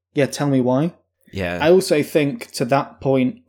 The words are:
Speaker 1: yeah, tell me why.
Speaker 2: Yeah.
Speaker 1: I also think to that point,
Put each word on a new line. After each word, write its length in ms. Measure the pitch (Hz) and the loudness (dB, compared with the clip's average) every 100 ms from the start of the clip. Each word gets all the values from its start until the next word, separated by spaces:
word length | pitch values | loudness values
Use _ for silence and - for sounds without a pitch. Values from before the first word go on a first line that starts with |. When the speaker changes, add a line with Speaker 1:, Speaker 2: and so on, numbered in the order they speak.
| _ | _
Speaker 1:
yeah, 120 | 147 131 | -2 -2
tell 220 | - 143 | -2 0
me 120 | 135 | 0
why. 340 | 123 127 165 - _ _ _ | 2 0 -2 -6 _ _ _
Speaker 2:
Yeah. 260 | - 90 87 | -6 -4 0
Speaker 1:
I 80 | 156 | 4
also 320 | 185 - 156 | 4 4 0
think 480 | - 165 143 117 - | 0 0 -2 -4 -12
to 120 | - 123 | -8 -2
that 340 | 139 147 - | -2 -2 -6
point, 380 | 139 135 127 - | -2 0 0 -4